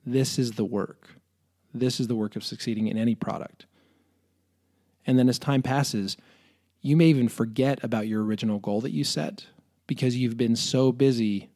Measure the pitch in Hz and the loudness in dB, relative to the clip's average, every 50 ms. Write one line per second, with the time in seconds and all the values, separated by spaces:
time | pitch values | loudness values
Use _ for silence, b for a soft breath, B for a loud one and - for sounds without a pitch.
0 | _ 127 123 135 131 131 - - 127 120 110 113 107 - - 101 - - - _ | _ 0 0 0 0 0 0 -2 -2 -2 -2 -4 -4 -2 -2 -4 -4 -4 -8 _
1 | _ - - _ _ _ _ _ _ _ _ _ _ _ - 117 123 127 120 - | _ -20 -20 _ _ _ _ _ _ _ _ _ _ _ -6 -2 -2 -2 0 -2
2 | 131 113 120 110 107 104 - 110 - - - 110 - 120 113 107 110 107 98 110 | -2 -2 -2 -2 -2 -4 -6 -8 -10 -10 -12 -8 -6 -6 -4 -2 -2 -2 -2 0
3 | 113 117 113 110 - - - - - - - _ - _ _ _ _ _ _ _ | 0 0 0 -2 -4 -6 -6 -8 -10 -14 -16 _ -20 _ _ _ _ _ _ _
4 | _ _ _ _ _ _ _ _ _ _ _ _ _ _ _ _ _ _ _ _ | _ _ _ _ _ _ _ _ _ _ _ _ _ _ _ _ _ _ _ _
5 | _ - 127 127 123 127 123 - - 143 139 135 127 - 131 139 143 - - 107 | _ 2 4 4 4 4 2 0 -2 0 0 0 0 0 0 0 0 0 -2 -4
6 | 98 98 - b b b b b b b b b b b b _ - 139 147 160 | -4 -4 -6 b b b b b b b b b b b b _ 0 2 4 6
7 | 170 160 156 135 123 110 - - 113 113 107 127 131 139 139 - - 113 117 110 | 6 6 6 6 2 0 0 -2 -4 -2 0 0 0 0 0 -2 -4 -4 -2 -2
8 | 107 110 107 107 107 107 107 101 - 110 107 104 98 104 101 107 117 - - 143 | -2 -2 -2 -2 0 -2 -2 -2 -2 -2 -2 -2 -2 -2 -2 -2 -2 -2 -4 -2
9 | 143 - - - 156 156 202 - - - _ _ _ _ _ _ _ - 135 - | -2 -2 -2 -4 -4 -6 -8 -12 -20 -20 _ _ _ _ _ _ _ -8 -4 0
10 | 139 127 120 123 127 120 117 117 123 113 117 113 - - - 131 131 131 120 123 | 0 0 0 0 -2 -2 0 0 0 0 2 0 0 0 2 4 4 4 4 4
11 | 139 135 127 117 113 107 101 98 - - _ | 4 4 4 2 0 0 0 -2 -6 -10 _